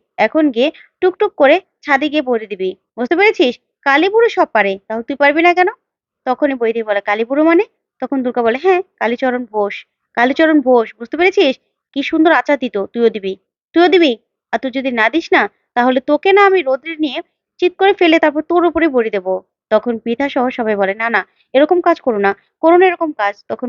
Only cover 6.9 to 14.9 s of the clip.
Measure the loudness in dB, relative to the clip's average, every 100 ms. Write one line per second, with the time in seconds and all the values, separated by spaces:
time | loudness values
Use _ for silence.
6.9 | -4 -2 -4 -2 0 2 2 0 _ _
7.9 | _ -6 -4 -4 -2 -2 0 0 0 -2
8.9 | _ -6 -2 -4 -4 -6 -4 -4 -6 -18
9.9 | _ _ -2 -2 2 2 2 4 2 0
10.9 | -8 -12 -2 0 2 0 0 _ _ _
11.9 | -8 -6 0 2 2 0 -2 -2 -6 -8
12.9 | 0 0 0 -8 -10 _ _ _ 2 4
13.9 | 4 2 0 _ _ _ -8 -6 -6 -6